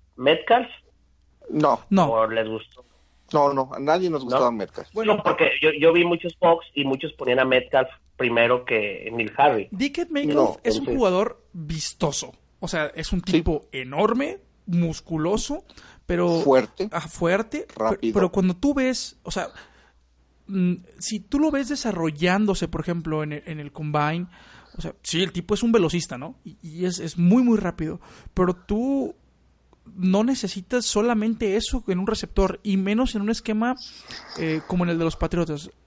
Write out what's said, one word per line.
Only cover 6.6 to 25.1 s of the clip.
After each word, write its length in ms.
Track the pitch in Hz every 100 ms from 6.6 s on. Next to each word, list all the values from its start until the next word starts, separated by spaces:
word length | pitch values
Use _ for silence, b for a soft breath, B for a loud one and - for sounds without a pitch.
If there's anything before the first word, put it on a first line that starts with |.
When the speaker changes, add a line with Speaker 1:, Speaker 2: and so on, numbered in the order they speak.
| - 143
Speaker 1:
y 80 | 139
muchos 260 | 135 156
ponían 260 | - 131 127
a 60 | 131
Metcalf 440 | 131 127 135 127 - _ -
primero 480 | 127 117 117 123 127
que 420 | 113 104 95 110
Emil 240 | 117 107 -
Harry. 320 | 143 113 98
Speaker 3:
Dickett 380 | 190 285 285 349
Metcalf 240 | 285 294 294
Speaker 2:
No, 220 | 233 -
Speaker 3:
es 120 | - 214
un 60 |
Speaker 1:
entonces 140 | 277 269
Speaker 3:
jugador 480 | 202 180 220 - _
vistoso. 800 | 175 151 160 - - 151 - - - _ -
O 80 | 180
sea, 200 | 170 147
es 180 | - 156
un 100 | 185 -
Speaker 2:
Sí. 60 |
Speaker 3:
tipo 360 | 165 160 151 -
enorme, 720 | 135 127 143 220 247 294 392 _ _ -
musculoso, 960 | 170 170 156 - 160 160 220 - 302 - B B B -
pero 360 | 175 175 165
Speaker 2:
Fuerte. 460 | 143 131 107 - 202
Speaker 3:
ah, 100 | 165
fuerte, 600 | 160 - 170 196 220 302 -
pe-, 60 | -
Speaker 2:
Rápido. 300 | 220 202 -
Speaker 3:
pero 180 | 208 185
cuando 240 | 196 185 175
tú 200 | 277 277
ves, 420 | 262 247 - -
o 80 | -
sea, 160 | 190 - - B B B B _ _ _ _ -
mm, 260 | 190 180 175 - -
si 200 | - 214
tú 200 | - 277
lo 100 | 311
ves 200 | 277 262
desarrollándose, 960 | 285 233 185 165 147 175 190 208 185 165
por 140 | 160
ejemplo, 420 | 165 175 160 156
en 100 | 151
el, 100 | 147 -
en 120 | 156
el 120 | 147
combine, 560 | - 151 147 147 170 175 B B B B B
o 40 |
sea, 120 | 160 -
sí, 220 | -